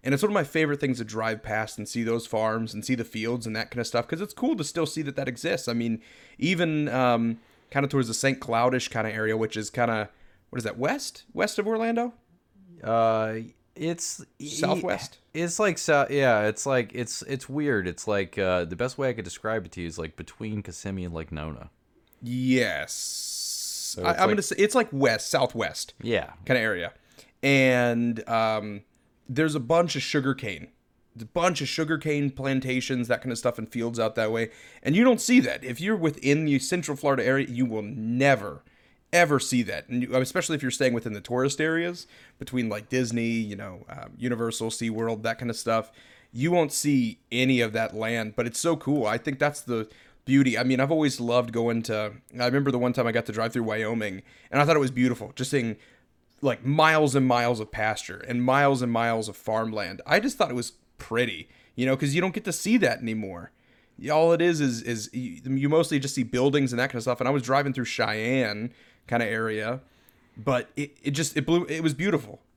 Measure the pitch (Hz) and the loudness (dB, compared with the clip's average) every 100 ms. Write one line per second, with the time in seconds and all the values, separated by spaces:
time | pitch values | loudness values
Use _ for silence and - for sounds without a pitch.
0 | 127 135 214 208 143 160 156 143 139 117 | -2 0 2 2 0 2 0 0 -2 -2
1 | 110 110 113 110 113 107 110 - 104 120 | -6 -4 -4 -4 -4 -4 -4 -8 -8 -4
2 | 113 117 117 110 110 110 113 107 107 127 | 0 -2 -2 0 0 0 -4 -6 -4 -2
3 | 113 110 110 123 113 110 110 120 113 117 | -4 -6 -4 -4 -4 -6 -6 -6 -2 -2
4 | - 165 208 - 254 247 143 170 151 - | -2 -4 -8 -2 0 0 -2 -2 -4 -4
5 | 143 139 131 117 165 196 - 117 117 110 | -6 -4 -6 -4 -4 -2 -2 -2 -2 -4
6 | - - - - 165 180 170 151 147 123 | -8 -20 -20 -4 0 2 2 0 0 2
7 | 123 117 117 113 _ _ - 139 139 139 | 2 4 2 -2 _ _ -6 -2 0 2
8 | 117 113 135 131 - 113 123 127 - 117 | 0 0 0 0 0 2 2 2 -2 -4
9 | 110 110 110 110 110 107 107 - 117 110 | -4 -2 0 0 -2 -4 -4 0 0 0
10 | 101 _ - _ _ 127 110 113 143 277 | -4 _ -20 _ _ -8 -6 -4 -2 -2
11 | - - - - 208 - 202 220 226 233 | -6 -14 -10 -2 -2 0 -2 0 0 0
12 | 240 - _ _ _ _ 185 175 - 113 | -2 -6 _ _ _ _ -20 -8 0 4
13 | 113 110 110 110 113 - _ - 160 170 | 4 4 0 -4 -8 -16 _ -6 -4 -4
14 | - - - - 147 147 147 165 180 98 | -6 -10 -14 -14 -10 -2 0 0 0 -4
15 | - - _ 156 170 165 208 165 - 143 | -6 -16 _ -4 -2 2 2 2 4 4
16 | - 143 135 110 107 107 143 131 110 120 | 4 4 6 6 4 0 0 0 0 -4
17 | 117 - - 135 - 143 147 110 90 82 | -6 -6 -6 -8 -6 -2 2 2 0 -4
18 | - 101 92 - 95 90 82 87 123 - | -2 0 0 0 2 2 0 -2 -4 -2
19 | 135 113 87 - 110 110 87 - 85 80 | -2 -2 -8 -6 -4 -4 -4 -8 -8 -6
20 | 80 - 85 - 110 107 101 85 98 95 | -8 -10 -14 -10 -6 -6 -8 -10 -8 -6
21 | 87 82 80 76 78 67 - _ _ _ | -6 -8 -8 -8 -8 -10 -14 _ _ _
22 | _ _ 120 123 127 127 110 76 - - | _ _ -8 -2 2 4 2 -2 -6 -8
23 | - - - - - - - - - - | -8 -8 -8 -8 -8 -8 -8 -8 -8 -4
24 | 160 170 190 208 - 185 208 254 226 139 | 0 2 2 2 -2 2 2 2 0 2
25 | 135 110 - 139 127 113 90 - - - | 2 2 0 0 0 0 -4 -6 -12 -8
26 | 110 104 - - 92 127 113 92 82 - | -2 -2 -2 -6 0 0 2 -2 -6 -10
27 | _ - - _ 135 139 131 123 120 117 | _ -20 -20 _ 2 6 6 4 4 2
28 | 120 113 - 113 110 110 104 101 - _ | 0 -2 0 0 2 0 -4 -12 -16 _
29 | _ _ - 127 160 147 117 165 175 139 | _ _ -6 0 0 0 2 4 4 0
30 | - 147 135 131 110 82 - _ _ _ | -2 0 0 -2 -4 -10 -12 _ _ _
31 | _ 113 110 - 175 156 139 - 156 160 | _ -18 -6 -4 -4 -4 -6 -4 -4 -4
32 | 156 147 143 135 135 131 131 127 123 131 | -2 -2 -4 -4 -4 -2 -2 -4 -4 -4
33 | 120 113 127 113 123 - 110 120 117 117 | -2 -2 -4 -4 -4 -4 -6 -6 -4 -2
34 | 110 113 110 113 113 - - - - 170 | -2 0 -2 -2 -4 -8 -20 -6 0 4
35 | 247 233 - 247 - 67 131 120 185 220 | 6 4 4 4 4 0 -6 -6 -2 0
36 | 165 143 135 147 156 139 - 180 151 139 | 0 0 2 2 2 0 0 -4 -4 -2
37 | 147 135 117 135 135 120 127 110 104 123 | 0 2 2 2 0 0 0 -2 -6 -6
38 | 110 123 139 127 101 71 _ _ _ _ | -2 2 4 4 0 -12 _ _ _ _
39 | _ 175 170 139 - 127 101 80 - 123 | _ 4 6 4 2 0 0 -4 -4 -4
40 | 123 131 131 180 - 151 131 - 131 117 | 0 0 0 -2 -2 -2 -2 0 2 0
41 | 113 104 - 123 139 139 156 165 170 175 | -4 -8 -4 0 0 0 0 0 -2 -6
42 | - - - - - 127 113 104 107 127 | -14 -20 -20 -16 -6 -4 -2 -4 -2 0
43 | 120 117 117 113 107 98 101 90 - - | 0 0 0 0 -2 -6 -10 -14 -16 -16
44 | - - 120 117 117 110 113 - 117 110 | -16 -6 -4 -2 -2 -2 -4 -4 -4 -2
45 | 113 110 113 113 120 113 117 113 110 - | -2 -2 -4 -4 -4 -4 0 0 0 -10
46 | - - _ 113 156 175 151 - 147 139 | -20 -20 _ -2 2 4 2 0 2 2
47 | 113 107 - 120 127 127 117 110 113 104 | 2 -4 -4 2 4 4 2 0 -2 -4
48 | 113 117 110 107 120 - 165 165 - 147 | -4 -2 -4 -4 -4 -2 0 0 0 0
49 | 107 117 - 135 147 143 - 117 107 - | 2 0 -2 0 -2 -2 -4 -4 -4 -10
50 | - _ - 135 131 110 123 131 139 160 | -20 _ 4 6 6 4 2 2 2 4
51 | 151 - 117 123 117 117 117 113 113 107 | 2 0 0 2 2 0 0 0 -2 -2
52 | 107 107 _ 120 123 135 139 123 123 123 | -4 -8 _ -2 2 2 2 2 2 2
53 | 117 113 110 110 113 120 110 107 110 117 | 2 2 0 -2 -2 0 0 0 0 -2
54 | 107 92 - - - - 147 156 131 123 | -4 -8 -14 -20 -2 2 4 4 4 4
55 | 127 120 104 - 123 143 117 107 - _ | 2 2 -8 -8 -2 0 0 -4 -12 _
56 | _ _ _ - 139 117 131 151 156 156 | _ _ _ -4 -2 0 0 4 6 6
57 | 151 135 131 120 120 117 107 - 110 104 | 4 4 4 4 2 0 -4 -4 -2 -2
58 | - 92 - 120 123 135 143 135 123 117 | -8 -12 -4 0 2 4 4 4 2 0
59 | 117 113 110 98 - 110 110 107 92 98 | 0 0 -4 -8 -2 -2 -2 -4 -6 -6
60 | - 190 247 - 180 123 117 - _ - | 0 2 2 0 -2 -2 -6 -10 _ -18
61 | - 113 120 85 78 _ _ - 131 135 | -4 0 0 -4 -12 _ _ -2 0 2
62 | 143 156 185 202 196 160 202 233 135 117 | 0 0 0 -2 -6 -4 2 4 4 0
63 | 117 110 101 87 87 _ _ _ _ - | -4 -4 -6 -10 -14 _ _ _ _ -10
64 | 127 151 165 170 175 160 139 117 117 117 | 0 4 6 6 4 4 2 0 -4 -6
65 | 104 127 123 85 127 135 143 156 160 143 | -6 -8 -8 -8 -4 0 4 4 4 0
66 | 135 135 120 127 139 143 135 120 135 123 | -2 -2 0 2 4 4 2 0 -2 -2
67 | 113 120 123 143 120 135 139 127 117 - | -2 0 0 0 2 2 2 -2 -4 -2
68 | 110 107 113 131 113 104 117 - - _ | 0 0 0 2 0 -2 -6 -10 -20 _
69 | - 117 113 113 113 107 107 131 - _ | -2 0 0 0 -2 -2 -4 -6 -10 _
70 | _ _ _ - 110 123 113 - 143 _ | _ _ _ -8 0 0 -2 -6 -8 _
71 | 143 143 156 156 127 170 175 160 165 135 | -2 -2 0 0 2 2 2 0 0 0
72 | 190 165 110 - _ | 0 0 -2 -16 _